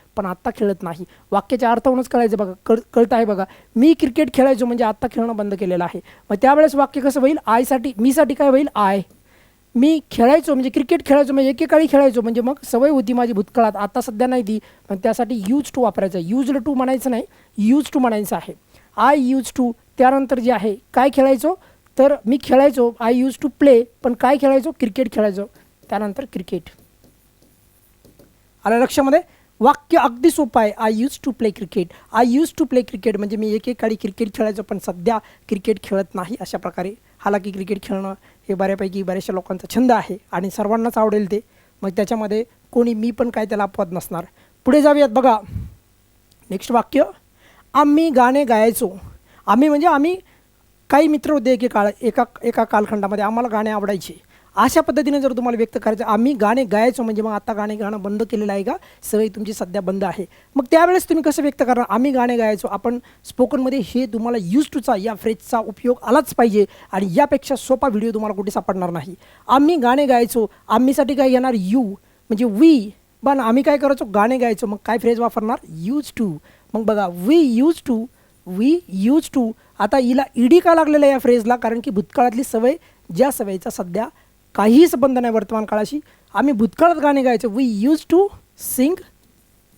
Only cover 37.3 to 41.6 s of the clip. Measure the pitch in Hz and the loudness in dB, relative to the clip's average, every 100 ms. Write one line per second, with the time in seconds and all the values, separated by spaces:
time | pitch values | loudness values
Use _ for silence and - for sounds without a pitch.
37.3 | 202 196 190 190 196 - 196 196 190 _ | -4 -4 -10 -8 -8 -6 -8 -8 -12 _
38.3 | _ - 190 190 196 190 190 185 190 - | _ -8 -4 -2 -2 -6 -6 -6 -6 -6
39.3 | 185 - 190 - 220 247 226 - 196 - | -8 -8 -12 -6 0 2 2 0 -10 -8
40.3 | 180 190 - 208 226 233 226 220 208 196 | -6 -6 -4 -2 -2 -2 0 0 0 -2
41.3 | 202 - _ | -6 -8 _